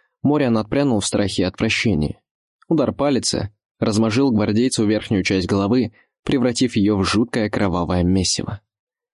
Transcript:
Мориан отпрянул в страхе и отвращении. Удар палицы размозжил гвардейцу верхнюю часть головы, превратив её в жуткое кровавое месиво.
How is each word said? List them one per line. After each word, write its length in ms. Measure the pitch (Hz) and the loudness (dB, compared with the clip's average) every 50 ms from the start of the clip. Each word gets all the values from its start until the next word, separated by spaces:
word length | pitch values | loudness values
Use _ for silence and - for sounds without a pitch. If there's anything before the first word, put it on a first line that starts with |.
| _ _ _ _ - | _ _ _ _ -2
Мориан 340 | 131 147 151 143 123 117 110 | 0 0 2 2 2 0 0
отпрянул 420 | 107 104 - 139 143 143 120 104 | -2 -2 -2 0 0 2 0 0
в 60 | 95 | -2
страхе 380 | - - 110 104 98 - - 95 | -2 -2 -2 -2 -2 0 -2 -2
и 20 | |
отвращении. 760 | 92 - - 113 113 - - - 117 98 78 76 71 - - _ _ _ _ _ _ _ _ _ _ | -2 -2 -2 -2 -2 -2 0 0 0 0 2 0 -2 -4 -10 _ _ _ _ _ _ _ _ _ _
Удар 240 | 165 151 131 113 - | 0 0 0 0 -2
палицы 600 | - 139 147 143 113 - - - 123 104 101 - _ _ _ _ _ | -2 -2 0 0 0 -2 -2 -4 -4 -6 -6 -10 _ _ _ _ _
размозжил 520 | - 117 104 107 113 113 107 123 139 139 | -2 0 2 2 2 2 2 2 2 2
гвардейцу 540 | 117 104 104 101 104 110 123 131 - - 110 | 2 2 0 2 2 0 0 0 0 0 0
верхнюю 380 | 104 107 107 - - 117 95 90 | 0 0 0 0 0 -2 0 0
часть 240 | - 104 95 87 87 | 0 0 0 0 0
головы, 460 | 104 98 98 101 120 131 117 - - _ _ _ _ _ _ | 0 0 0 2 0 0 0 -2 -6 _ _ _ _ _ _
превратив 520 | - 139 135 120 127 120 - 135 120 - | -2 0 0 0 0 0 0 -2 0 0
её 220 | 113 98 101 107 98 | 2 2 2 2 2
в 60 | 95 | 0
жуткое 460 | - - 101 120 120 - 123 107 104 | 0 2 0 0 0 0 -2 -2 -2
кровавое 540 | - - 101 98 85 90 87 80 90 90 87 | -2 -2 -2 0 0 -2 -2 0 0 0 2
месиво. 580 | 87 95 98 90 - - - - - - 101 - _ _ _ _ _ _ _ _ _ | 2 2 2 0 0 -2 -4 -6 -8 -10 -12 -14 _ _ _ _ _ _ _ _ _